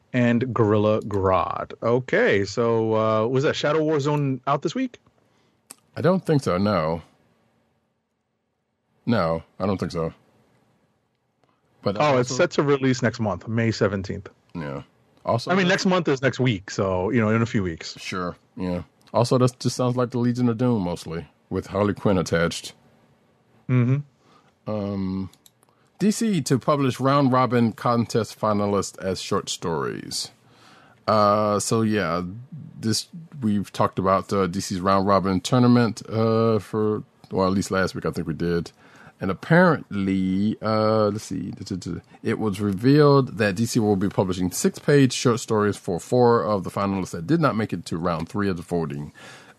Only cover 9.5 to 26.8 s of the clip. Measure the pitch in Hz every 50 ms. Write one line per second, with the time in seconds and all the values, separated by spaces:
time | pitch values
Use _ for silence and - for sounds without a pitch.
9.5 | _ - 92 101 98 90 98 82 82 85 80 80 - _ _ _ _ _ _ _
10.5 | _ _ _ _ _ _ _ _ _ _ _ _ _ _ _ _ _ _ _ _
11.5 | _ _ _ _ _ _ - 104 95 104 147 151 139 127 123 - 135 127 180 180
12.5 | - - 151 139 143 135 131 131 123 - - 113 110 - 113 104 90 87 - 117
13.5 | 110 117 117 113 107 - 117 98 101 98 92 95 95 90 - - _ _ _ _
14.5 | - 87 76 71 69 73 - _ _ _ _ _ _ _ - - 104 123 - -
15.5 | 180 196 185 180 190 - - 190 185 185 165 170 143 127 135 131 - - 127 127
16.5 | 107 90 - - - - 101 95 92 92 90 107 131 120 110 107 110 113 117 113
17.5 | - 110 95 90 80 78 - - - - - - 101 92 90 87 82 _ _ _
18.5 | - - 92 90 87 87 - _ _ _ _ - - 110 120 - 135 123 127 123
19.5 | - - - 123 - - 127 123 120 123 123 117 - 120 120 123 120 123 123 120
20.5 | 113 110 127 123 120 107 90 87 87 85 - - 80 85 80 - _ _ _ -
21.5 | 92 95 - - 95 98 104 101 92 - - 107 101 90 80 - 95 82 85 85
22.5 | - - - - - _ _ _ _ _ _ _ _ _ _ _ _ _ _ _
23.5 | _ _ _ - 127 123 120 123 135 147 143 _ _ _ _ _ _ _ _ _
24.5 | _ _ - - 107 107 101 101 101 98 95 92 95 95 95 90 - _ _ _
25.5 | _ _ _ _ _ _ _ _ _ - 175 214 208 - 233 220 202 165 123 -
26.5 | 139 117 - - 151 143